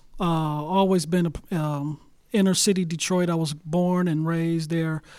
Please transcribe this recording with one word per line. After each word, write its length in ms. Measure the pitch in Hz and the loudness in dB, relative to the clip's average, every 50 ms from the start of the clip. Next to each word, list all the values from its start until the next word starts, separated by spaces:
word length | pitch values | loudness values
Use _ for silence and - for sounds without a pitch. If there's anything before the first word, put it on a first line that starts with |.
| - - - - | -16 -16 -8 -4
uh, 60 | 190 | -2
always 840 | 170 165 160 156 151 151 151 151 156 180 190 196 190 190 185 147 | 0 0 0 0 -2 -4 -4 -4 0 2 2 4 4 4 2 2
been 260 | 156 170 180 175 165 147 - - - 196 | 0 0 0 0 0 -2 -6 -8 -6 -4
a, 40 | |
um, 440 | 165 151 151 147 143 143 151 147 - - - - _ _ _ - | -2 -2 -2 -2 -4 -4 -6 -6 -8 -12 -20 -20 _ _ _ 0
inner 220 | 220 190 190 180 | 2 4 4 2
city 300 | - - 208 202 185 185 | 2 2 2 2 2 0
Detroit. 460 | 165 170 160 - - 185 180 175 170 | -2 -4 -6 -2 0 0 0 2 2
I 60 | 170 | 0
was 180 | 165 160 156 151 | 0 -2 -2 -4
born 540 | 147 - 156 156 175 180 180 180 180 180 180 | -8 -8 -2 0 0 2 2 2 2 2 0
and 180 | 156 156 156 | 0 0 0
raised 440 | 165 165 165 165 165 165 165 160 151 | 0 0 0 0 0 -2 -2 -2 -2
there. 320 | 170 165 160 160 156 156 - - - | -2 -2 -2 -2 -4 -6 -8 -12 -20